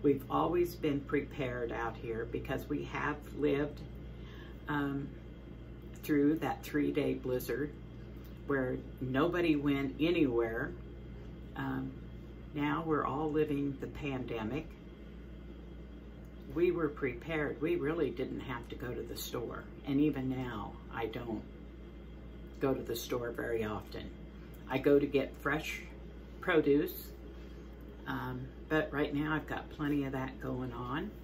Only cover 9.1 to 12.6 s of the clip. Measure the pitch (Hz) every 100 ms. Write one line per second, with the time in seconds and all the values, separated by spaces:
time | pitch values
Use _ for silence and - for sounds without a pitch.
9.1 | 131 165 175 170 147 143 139 139 - 160
10.1 | 175 143 117 117 113 156 - - - -
11.1 | - - - - - 135 131 135 - -
12.1 | - - - - 147